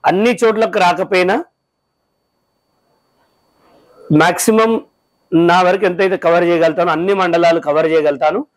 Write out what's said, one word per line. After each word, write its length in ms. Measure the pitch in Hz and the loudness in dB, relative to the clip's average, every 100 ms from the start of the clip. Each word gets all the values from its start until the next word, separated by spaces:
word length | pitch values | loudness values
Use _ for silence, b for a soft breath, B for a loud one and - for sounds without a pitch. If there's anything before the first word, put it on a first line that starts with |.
| 151 | 0
అన్ని 320 | 175 226 240 233 | 0 0 0 0
చోట్లకు 340 | 220 220 214 | 0 -2 0
రాకపోయినా, 640 | 180 170 185 190 180 226 349 _ _ _ _ _ _ _ _ _ _ _ _ _ _ _ _ _ _ _ _ _ _ _ _ - - 151 | 0 0 -2 0 0 -2 -6 _ _ _ _ _ _ _ _ _ _ _ _ _ _ _ _ _ _ _ _ _ _ _ _ -20 -2 2
మాక్సిమం 680 | 165 175 - 220 226 226 - _ _ _ _ | 2 0 0 2 0 -2 -6 _ _ _ _
నా 280 | 165 170 175 | 0 2 2
వరకు 240 | 180 190 190 | 2 0 -2
ఎంతైతే 320 | 175 190 185 | -2 -2 -2
కవర్ 260 | 170 170 | 0 0
చేయగలుగుతానో, 480 | 175 175 165 156 175 | 0 0 0 0 -2
అన్ని 220 | 156 180 | -2 -2
మండలాలు 460 | 196 185 170 170 165 | -2 0 0 2 0
కవర్ 260 | 151 147 160 | -2 -2 0
చేయగలుగుతాను. 600 | 160 151 139 156 185 294 | 0 0 -2 -2 -2 -8